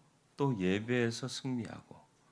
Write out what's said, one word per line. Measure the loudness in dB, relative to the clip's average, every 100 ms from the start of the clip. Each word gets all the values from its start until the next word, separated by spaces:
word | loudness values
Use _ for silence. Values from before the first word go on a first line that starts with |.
| _ _ _ 0
또 | 0 2
예배에서 | 2 2 2 2 2 0 -6
승리하고 | -6 -4 -4 -6 -10 -14 -20 -20 _ _